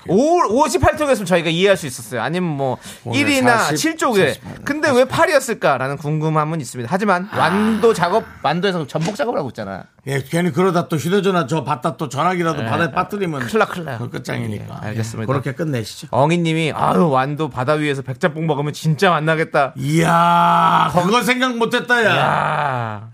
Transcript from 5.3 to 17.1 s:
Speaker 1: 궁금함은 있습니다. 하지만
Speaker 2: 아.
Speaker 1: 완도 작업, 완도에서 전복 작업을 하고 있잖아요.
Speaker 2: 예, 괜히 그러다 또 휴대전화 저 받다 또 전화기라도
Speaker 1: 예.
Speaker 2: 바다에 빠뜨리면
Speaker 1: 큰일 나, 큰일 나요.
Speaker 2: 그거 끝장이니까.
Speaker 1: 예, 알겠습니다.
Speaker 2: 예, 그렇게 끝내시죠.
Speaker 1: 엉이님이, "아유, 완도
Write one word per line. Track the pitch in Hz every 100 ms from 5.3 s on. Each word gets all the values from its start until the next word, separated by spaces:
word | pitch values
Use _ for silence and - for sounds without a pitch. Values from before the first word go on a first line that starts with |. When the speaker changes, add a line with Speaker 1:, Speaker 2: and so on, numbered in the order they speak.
| 285 - 214 170 127 131 147
Speaker 1:
궁금함은 | 147 156 156 156 151 165
있습니다. | 123 123 117
하지만 | 185 214 180 202
Speaker 2:
아. | 120
Speaker 1:
완도 | 156 196 220 214 226
작업, | 165 175 214 - -
완도에서 | 135 170 196 180 139
전복 | 156 170 208
작업을 | 240 220
하고 | 131
있잖아요. | 110 98 92 - _ 131
Speaker 2:
예, | 139
괜히 | 135 170 180
그러다 | 131 190 175 -
또 | 156
휴대전화 | 170 202 185 180 127
저 | 156 127
받다 | 147 - 123
또 | 151
전화기라도 | 131 170 180 165 160
Speaker 1:
예. | 113
Speaker 2:
바다에 | 151 165
빠뜨리면 | 160 185 208 180 143
Speaker 1:
큰일 | 117 220
나, | 196
큰일 | 180 156
나요. | 117
Speaker 2:
그거 | 120
끝장이니까. | - 127 123 113 107 110 - 107
Speaker 1:
예, |
알겠습니다. | 113 110 110
Speaker 2:
예, | 110
그렇게 | 139 143
끝내시죠. | 131 160 123 107 - 151
Speaker 1:
엉이님이, | 120 147 175 165 160 156
"아유, | 123 147 170
완도 | 170